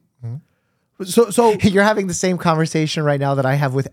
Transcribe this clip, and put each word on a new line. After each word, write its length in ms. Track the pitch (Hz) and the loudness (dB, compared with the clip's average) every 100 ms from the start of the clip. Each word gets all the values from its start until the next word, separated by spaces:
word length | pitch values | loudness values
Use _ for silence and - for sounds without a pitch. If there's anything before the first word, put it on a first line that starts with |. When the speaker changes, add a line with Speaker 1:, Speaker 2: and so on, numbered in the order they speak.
| _ _ 120 | _ _ -12
Speaker 1:
Mm-hmm. 800 | 123 _ _ _ _ _ _ 190 | -12 _ _ _ _ _ _ -2
Speaker 2:
So, 240 | 180 226 | 2 2
so 220 | 202 233 | 2 2
Speaker 1:
<laughs> 100 | 208 | 2
You're 200 | 226 196 | 2 2
having 240 | 202 214 196 | 2 0 -2
the 60 | |
same 240 | 175 185 180 | -2 -2 -2
conversation 680 | 175 160 160 160 156 - | 0 0 0 0 -2 0
right 160 | 151 143 | 0 0
now 160 | 139 139 | 0 0
that 100 | 131 | 0
I 100 | 143 | 0
have 180 | 147 | 0
with 140 | 131 131 | -2 -4